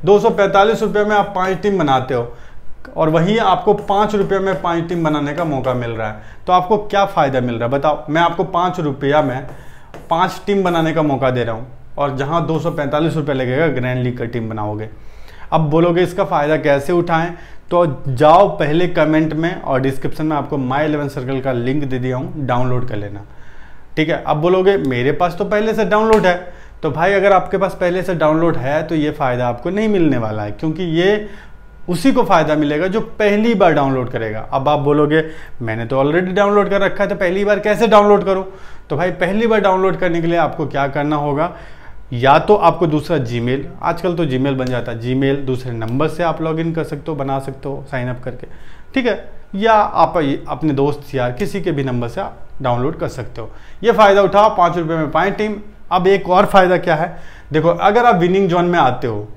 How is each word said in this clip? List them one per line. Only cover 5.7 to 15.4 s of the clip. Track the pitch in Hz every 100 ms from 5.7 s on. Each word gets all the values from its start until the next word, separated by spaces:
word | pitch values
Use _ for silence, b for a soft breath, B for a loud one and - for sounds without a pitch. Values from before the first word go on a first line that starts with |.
| 123
मिल | 117
रहा | 113 110
है, | 107 B B -
तो |
आपको | 180 180 214
क्या | - 202 190
फ़ायदा | - 143 131
मिल | 123 117
रहा | 120
है |
बताओ? | 139 151 147 -
मैं | 151
आपको | 170 170 185
पाँच | 175 180 180
रुपया | 151 127 143 147
में | 143 127 135 B B B B - -
पाँच | 165 180 - -
टीम | 196
बनाने | 185 170 160
का | 156
मौका | 151 135 131
दे | 123
रहा | 117 113
हूँ, | - - - -
और | 143 131
जहाँ | 139 170 156
दो | 160
सौ | 165
पैंतालीस | 143 143 151 160 151
रुपये | 139 135
लगेगा | 127 131 160
Grand | 127 123 127
League | 123 123
का | 117
टीम | 117 110
बनाओगे। | 110 104 107 110 - B B B B